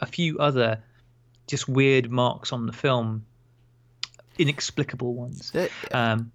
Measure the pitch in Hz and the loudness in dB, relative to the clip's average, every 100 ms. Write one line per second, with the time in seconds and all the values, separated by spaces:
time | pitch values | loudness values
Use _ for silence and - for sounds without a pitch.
0 | - - 165 151 147 131 113 110 - _ | -4 -2 -2 2 2 4 2 0 -6 _
1 | _ _ _ _ - 143 - 131 135 131 | _ _ _ _ -6 -6 0 4 6 6
2 | 123 123 123 - - 123 117 117 143 123 | 4 2 2 0 -6 -6 -6 -2 2 2
3 | 113 110 107 _ _ _ _ _ _ _ | 0 -4 -8 _ _ _ _ _ _ _
4 | - _ _ - 147 139 - - 143 - | -16 _ _ -2 0 0 -4 -4 -4 -4
5 | 123 123 120 - - 165 180 - - 127 | -6 -6 -8 -12 -8 -4 -4 -6 -4 0
6 | 117 113 117 | 2 0 -2